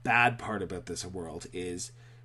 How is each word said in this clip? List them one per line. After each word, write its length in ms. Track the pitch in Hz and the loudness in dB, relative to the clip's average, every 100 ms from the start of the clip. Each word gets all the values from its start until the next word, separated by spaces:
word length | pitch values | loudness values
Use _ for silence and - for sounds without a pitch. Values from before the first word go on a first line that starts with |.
bad 360 | 123 117 120 120 | 4 6 6 4
part 240 | - 104 | -2 -2
about 240 | 87 92 - | -2 -4 -6
this 180 | 82 | -6
world, 420 | 92 92 82 80 - | -6 -6 -6 -8 -8
is 400 | 87 90 87 - - - - | -6 -4 -4 -8 -12 -20 -16